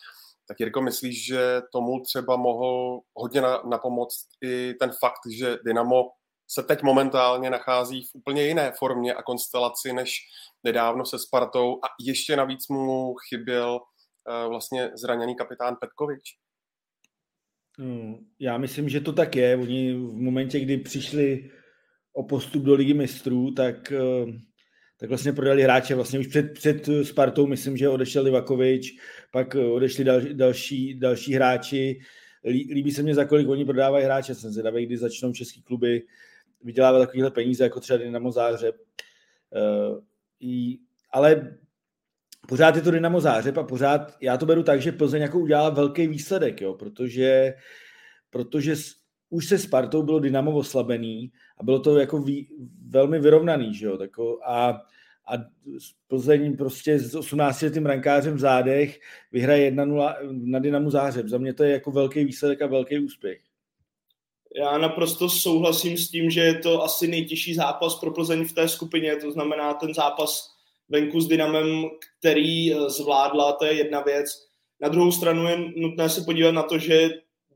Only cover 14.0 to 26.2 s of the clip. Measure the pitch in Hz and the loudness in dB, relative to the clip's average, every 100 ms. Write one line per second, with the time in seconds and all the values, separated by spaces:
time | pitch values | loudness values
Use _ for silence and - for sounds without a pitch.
14 | _ _ - 117 117 117 - 131 123 110 | _ _ -12 -8 -6 -8 -8 -6 -6 -8
15 | 123 120 120 123 120 123 123 123 120 - | -6 -4 -4 -6 -10 -8 -8 -8 -12 -8
16 | 151 139 - - _ _ _ _ _ _ | -8 -8 -14 -20 _ _ _ _ _ _
17 | _ _ _ _ _ _ _ - 131 120 | _ _ _ _ _ _ _ -16 -12 -10
18 | 110 117 - _ 131 120 135 143 143 143 | -12 -14 -20 _ -6 -4 -6 -4 -4 -4
19 | 147 156 160 147 123 127 123 127 131 127 | -2 0 0 2 2 2 0 -2 -2 -4
20 | 123 107 127 127 131 143 135 139 - 139 | -6 -4 -2 -2 -2 -4 -2 -4 -4 -8
21 | - 147 139 135 - - _ _ _ _ | -6 0 0 0 -6 -20 _ _ _ _
22 | _ - - 139 - 151 139 139 135 147 | _ -12 -4 -4 -4 -2 4 6 6 2
23 | 131 - - 127 127 139 127 117 - 139 | 0 -4 -4 -2 -2 0 -2 -2 -6 -4
24 | 131 127 120 110 - _ _ _ _ _ | -2 -2 -4 -8 -18 _ _ _ _ _
25 | 113 123 135 143 135 139 131 127 123 131 | -8 -4 -2 0 4 6 6 6 4 -2
26 | 120 135 | -2 -4